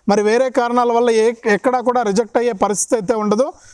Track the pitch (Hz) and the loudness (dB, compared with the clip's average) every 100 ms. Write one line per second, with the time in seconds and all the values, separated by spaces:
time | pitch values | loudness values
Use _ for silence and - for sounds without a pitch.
0 | - 208 208 233 262 247 240 240 240 233 | -2 0 2 2 0 -2 0 0 2 2
1 | 240 226 220 233 233 208 262 247 233 247 | 2 2 2 0 -2 0 0 0 0 0
2 | 220 196 220 247 240 214 202 202 - 240 | 0 -2 -2 -2 -2 0 -2 -2 -2 -2
3 | 185 226 208 208 285 359 - | 0 -2 0 0 -2 -6 -20